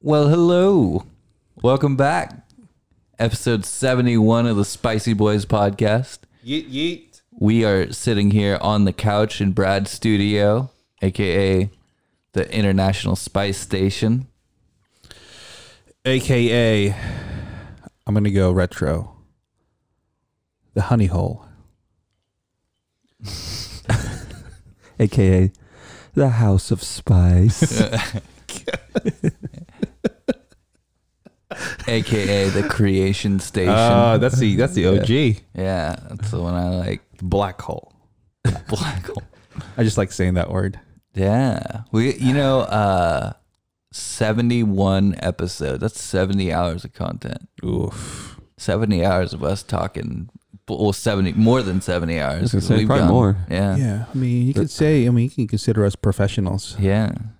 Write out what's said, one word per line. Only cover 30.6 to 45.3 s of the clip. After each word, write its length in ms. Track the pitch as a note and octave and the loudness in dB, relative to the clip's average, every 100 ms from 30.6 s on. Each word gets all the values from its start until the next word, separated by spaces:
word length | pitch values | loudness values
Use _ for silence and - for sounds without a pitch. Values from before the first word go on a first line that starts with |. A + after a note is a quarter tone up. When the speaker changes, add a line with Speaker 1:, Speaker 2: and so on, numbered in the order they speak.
| _ _ _ _ _ _ - _ _ - - - - | _ _ _ _ _ _ -20 _ _ -12 -10 -8 -4
Speaker 1:
A 140 | A#2 | -4
K 440 | - A2 G2 G2+ G2 | -2 -2 0 0 0
A 20 | |
the 140 | G2 G2+ | 0 -2
Creation 720 | - G#2 F#2+ F#2+ G2+ G#2 G2 | 0 2 2 0 0 0 -2
Station. 340 | - G#2+ F#2 G#2+ | -2 -2 2 2
Speaker 2:
Oh, 420 | A#2 A#2+ A#2 A2+ | 4 4 4 4
that's 200 | A#2+ B2+ | 2 2
the, 160 | A#2 G2 | 2 2
that's 180 | B2+ | 0
the 80 | F3+ | 2
Speaker 1:
Yeah. 60 | F2+ | 2
Speaker 2:
O 100 | F#2+ | 2
G. 400 | - B2+ C#3+ G#2 - | 2 2 2 0 -6
Speaker 1:
Yeah, 420 | - F#2 F#2 D#2 - D2+ | -8 -4 -4 -4 -8 -12
that's 220 | D#2+ G#2 | -10 -8
the 100 | G2 | -6
one 120 | F2 F2 | -4 -2
I 140 | F2 | -2
like. 320 | F#2 F2 G2 _ _ | -4 -4 -6 _ _
Speaker 2:
Black 400 | F#2 G2 G2 F#2 | -4 -2 -2 -6
Hole. 320 | - - - _ _ _ | -12 -12 -12 _ _ _
Speaker 1:
<laughs> 260 | _ _ - G2+ - | _ _ -4 -4 -6
Black 380 | G#2 D3+ F#2+ - | -6 -4 -8 -10
Hole. 160 | - - _ _ - - - | -12 -14 _ _ -18 -14 -2
Speaker 2:
I 60 | |
just 140 | A2+ - | 0 0
like 140 | G2 | -4
saying 220 | - F2+ | -2 0
that 160 | F2+ E2+ | 0 -2
word. 300 | F#2 F#2+ - - - _ | -2 -4 -6 -18 -20 _
Speaker 1:
Yeah. 720 | - F#2+ A2 C3 - - - A2+ | -2 0 2 0 -2 -6 -12 -4
We, 240 | A2 A#2+ - | -2 0 0
you 180 | B2+ | 0
know, 280 | C#3 C#3 C3+ | 2 2 0
uh, 720 | - G#2+ G2+ F#2+ F2 D2 - - _ _ _ _ _ | 0 0 0 2 0 0 -4 -10 _ _ _ _ _
seventy-one 1200 | - - - A2 G#2+ A#2+ A#2+ A2 G2 G2 F#2+ G2 F2+ | -14 -12 -4 -2 0 0 2 0 2 2 2 2 0
episodes. 600 | F2 | -4